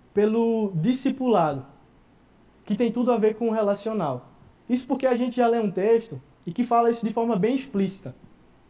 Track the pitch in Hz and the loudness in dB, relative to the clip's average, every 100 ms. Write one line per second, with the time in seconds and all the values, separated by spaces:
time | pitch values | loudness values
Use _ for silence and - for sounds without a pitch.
0 | _ 202 214 220 233 226 208 175 180 262 | _ 0 2 2 0 0 0 0 0 0
1 | 269 262 254 202 160 139 - - _ _ | -2 0 2 2 2 -2 -10 -20 _ _
2 | _ _ _ _ _ _ - 208 233 240 | _ _ _ _ _ _ -6 -2 0 0
3 | 240 233 214 214 233 220 202 202 226 220 | 0 2 2 0 -2 0 0 -2 -4 -4
4 | 156 127 - - - _ - 247 - 262 | -4 -4 -10 -20 -20 _ -4 -4 -2 -2
5 | 262 247 254 240 240 233 214 180 202 233 | 0 0 0 2 2 2 0 0 2 2
6 | 226 131 - _ - 170 240 233 233 233 | 0 -14 -16 _ -8 -4 0 2 2 0
7 | - 233 233 214 214 262 - 202 190 - | -2 -2 0 0 0 0 -2 -2 -2 -4
8 | 156 - - - _ _ _ | -14 -18 -20 -20 _ _ _